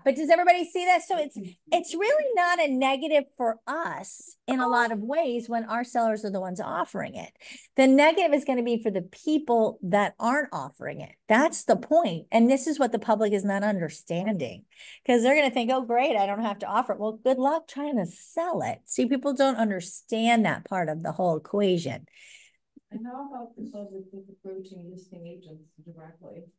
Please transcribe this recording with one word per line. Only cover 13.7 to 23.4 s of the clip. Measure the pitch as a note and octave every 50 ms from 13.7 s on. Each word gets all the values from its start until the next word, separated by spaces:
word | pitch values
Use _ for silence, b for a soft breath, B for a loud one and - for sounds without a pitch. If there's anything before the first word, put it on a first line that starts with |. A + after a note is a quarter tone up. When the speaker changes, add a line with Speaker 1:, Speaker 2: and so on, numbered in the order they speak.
| G3+ F3+ E3 D3+ - - - - E3 F3 F#3+ A3 G#3 E3 C3 A2+ F2+ - - _ B B B B B B B
Speaker 1:
'cause | - B3 A#3 A3+
they're | B3+ C#4+
gonna | D4+ C#4+ C4
think, | - C4 A#3 A#3
"Oh, | C4 C4
great, | B3 A3+ A#3 A#3+ C4+ D#4 A#3+
I | G3+ G3
don't | G3 G3+ G#3+ A#3
have | G#3 G3+ -
to | -
offer | - G3+ A#3 B3+ A3 F#3+
it." | -
Well, | G#3 A3 A3
good | A3 - B3+ C4 B3+
luck | C4 C#4+ D#4 D#4+ D#4+
trying | - - C4+ D4 D4 C#4
to | G#3+ F3
sell | E3+ - - - - - E4 E4+ F4+ E4 F3
it. | C3+ - - - -
See, | - - B3+ B3+
people | A#3 C#4 C4 - C#4+ C4
don't | C#4 C#4 C4+ B3
understand | A3 A3+ G#3 G3 F3+ E3+ - - - - - A3+ A3 A3+ A#3 A#3 A3+ G3+
that | E3 C#3 - -
part | - G3 F#3 E3+
of | D#3 D3+ E3 E3+
the | D#3+ D#3+
whole | - F#3 F3 D#3+
equation. | D#3 - - - G3+ G3+ F#3+ F3+ E3 E3+ C3+ - - - _ B B B B B B B B B B _ _ _ - _ _
Speaker 2:
And | G#3 A3+ A#3
how | B3 B3+ C4+ C#4
about | C#4 C4+ A#3+